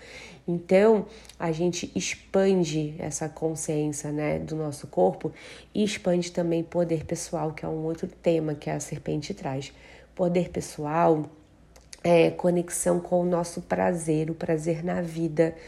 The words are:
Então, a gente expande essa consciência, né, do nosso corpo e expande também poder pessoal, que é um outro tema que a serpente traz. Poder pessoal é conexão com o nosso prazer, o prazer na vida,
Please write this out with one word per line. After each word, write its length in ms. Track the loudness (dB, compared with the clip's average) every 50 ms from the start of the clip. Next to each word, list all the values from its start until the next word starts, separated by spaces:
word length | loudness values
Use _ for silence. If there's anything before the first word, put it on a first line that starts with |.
| -20 -20 -18 -18 -18 -18 -20 -10 -6 -4
Então, 580 | -4 -4 0 4 6 6 8 8 6 4 2 -2 -10 -18 -20 -20 -10 -6
a 140 | -4 -4
gente 400 | -2 0 0 0 0 -2 -6 -4 -4
expande 1000 | -4 -4 -4 -6 -8 -8 -2 2 2 4 4 4 4 2 2 0 -2 -2 -4 -6 -6
essa 280 | -8 -8 -6 -6 -6 -6
consciência, 840 | -4 -4 -2 -2 -2 -4 -4 -2 0 0 0 -2 -2 -4 -6 -4
né, 280 | -4 -2 0 0 -2 -2
do 160 | -4 -4 -6
nosso 320 | -4 -4 -4 -6 -8 -12 -4
corpo 440 | 0 2 4 4 2 0 -4 -8 -8 -10 -14 -18 -18 -20 -20 -6 -2
e 100 | 0 0
expande 480 | 0 0 -2 0 2 2 2 0 0
também 320 | -2 -2 0 0 0 0 -2
poder 420 | -2 -2 -2 0 0 0 -2 -2
pessoal, 460 | -4 -6 -6 -6 -6 -4 -4 -4 -4
que 140 | -4 -6 -6
é 20 | -6
um 160 | -4 -4 -4
outro 240 | -4 -4 -4 -6 -8
tema 460 | -8 -2 2 2 2 2 2 0 -4
que 160 | -4 -4 -4
a 100 | -4 -4
serpente 540 | -6 -8 -10 -8 -6 -4 -4 -4 -4 -6 -8
traz. 400 | -8 -6 -6 -6 -6 -8 -10 -14 -20 -20 -20 -20 -20 -20 -14 -4
Poder 360 | -2 0 2 2 2 0 0
pessoal 760 | -2 -6 -8 -8 -8 -8 -6 -2 0 4 4 6 4 4 2 -4 -10 -18 -20 -20 -20 -20 -20 -20 -20 -20 -20 -20 -16 -4 2
é 260 | 6 6 8 6 6
conexão 720 | 4 2 2 2 2 2 0 -2 -4 -2 2 2 2 2
com 220 | 2 2 2 2
o 40 | 2
nosso 360 | 2 2 0 0 -2 -6 -10
prazer, 680 | -6 -4 0 2 2 2 0 0 0 0 0 2 0 -2
o 60 | -4
prazer 480 | -4 -2 0 0 0 0 0 -2 -2 -2
na 180 | -2 -2 -2
vida, 540 | -4 -4 -4 -2 -2 0 2 2 2 2 2 -4 -12